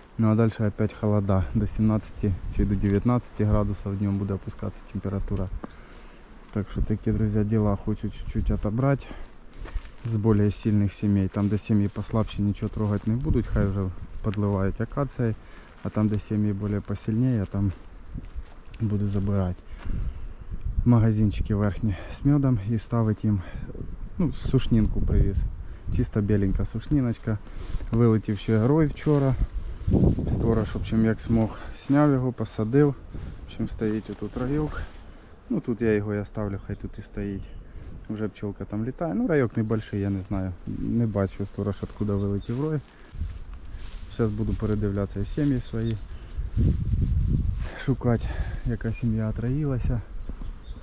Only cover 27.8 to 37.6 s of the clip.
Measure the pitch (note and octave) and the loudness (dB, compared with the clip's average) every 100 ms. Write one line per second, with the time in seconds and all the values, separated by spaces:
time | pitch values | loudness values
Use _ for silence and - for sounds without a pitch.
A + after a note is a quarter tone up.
27.8 | - A2+ A#2 A2 - G2+ - A2 A#2 D#3 | 0 4 6 6 2 -2 2 4 6 6
28.8 | D3+ - D3+ C#3+ C3+ B2 - - - - | 4 2 2 4 4 2 0 -2 -6 -4
29.8 | - - - - - - A2+ A2+ G#2+ - | 2 6 6 4 0 2 2 2 0 -2
30.8 | - A2 A2 G#2+ - A2+ A2 - - - | 0 2 4 2 2 2 2 -2 -12 -8
31.8 | - C#3+ D3+ C3 B2+ A#2 A2+ - A2 C#3 | 2 4 6 4 0 -2 -4 -2 2 6
32.8 | D3 C3 - - - - - - A2+ - | 6 2 -8 -10 -10 -12 -12 -6 -6 -2
33.8 | A2 G#2+ G2+ G2+ G#2 A#2+ B2+ D3 D#3 - | -2 -2 -4 -8 -8 -4 -2 0 -2 -4
34.8 | - - - - - - - G#3+ - A2 | -8 -12 -18 -18 -20 -18 -6 -4 -2 0
35.8 | A#2 G#2 G#2 G#2 G2+ - G#2+ G2 - G2+ | 2 2 2 -2 -2 -4 -4 -4 -6 -8
36.8 | - - - - G2+ G2 - - | -8 -10 -10 -6 -6 -6 -8 -12